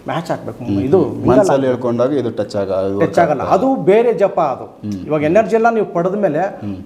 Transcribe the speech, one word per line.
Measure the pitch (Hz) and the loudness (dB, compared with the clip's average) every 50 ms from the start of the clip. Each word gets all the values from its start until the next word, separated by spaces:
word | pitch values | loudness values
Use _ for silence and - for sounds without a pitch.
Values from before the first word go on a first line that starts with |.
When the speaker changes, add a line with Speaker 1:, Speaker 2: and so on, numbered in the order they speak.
| - | -10
Speaker 1:
ಮ್ಯಾಚ್ | - 135 160 170 - | -8 -8 -6 -6 -6
ಆಗ್ಬೇಕು. | 147 - - 117 117 - 123 | -6 -6 -8 -10 -12 -8 -6
Speaker 2:
ಹ್ಮ್, | - 101 98 | -2 -2 -2
Speaker 1:
ಇದು | 127 135 170 190 | 0 2 2 2
Speaker 2:
ಹ್ಮ್. | 143 113 | 2 0
Speaker 1:
ಮಿಂಗಲ್ | - - - | -2 -2 0
Speaker 2:
ಮನ್ಸಲ್ಲಿ | 117 127 127 - - | 4 4 4 4 4
Speaker 1:
ಆಗಲ್ಲ. | 143 135 135 | 2 2 2
Speaker 2:
ಹೇಳ್ಕೊಂಡಾಗ | 131 123 113 123 120 117 117 120 135 151 | 0 0 0 -2 -2 0 0 0 0 0
ಇದು | 135 117 113 | 0 -2 -2
ಟಚ್ | - - 101 - - | -4 -4 -6 -4 -4
ಆಗ-, | 101 98 95 | -4 -2 -2
ಅದು | 92 95 95 98 98 101 | -2 -2 -2 -2 0 0
Speaker 1:
ಟಚ್ | 101 - - 180 | 0 2 2 2
ಆಗಲ್ಲ. | 170 147 147 127 | 2 2 0 -2
Speaker 2:
ವರ್ಕ್ | - - 165 | 0 2 2
Speaker 1:
ಅದು | 185 240 269 269 | 2 2 0 0
ಬೇರೆ | 214 156 170 196 226 240 240 220 | 2 2 4 4 4 4 2 2
ಜಪ | 170 196 185 190 190 | 2 0 0 0 0
ಅದು. | 165 139 127 - 113 | -2 -2 -2 -6 -10
Speaker 2:
ಹ್ಮ್. | 98 - - - 104 101 92 95 | -14 -14 -10 -8 -8 -8 -6 -4
Speaker 1:
ಇವಾಗ | 143 151 151 147 | -4 -2 0 0
ಎನರ್ಜಿ | 156 175 220 220 180 220 | 2 4 2 4 4 2
ಎಲ್ಲ | 220 226 233 | 2 2 2
ನೀವು | 233 220 190 | 2 0 -2
ಪಡೆದ | - - 175 170 185 190 | -2 -2 -2 -2 -2 0
ಮೇಲೆ | 208 202 185 165 156 | 0 0 0 0 -2
Speaker 2:
ಹ್ಮ್. | 185 202 202 - 107 101 98 92 - | -2 -4 -6 -8 -10 -10 -10 -10 -12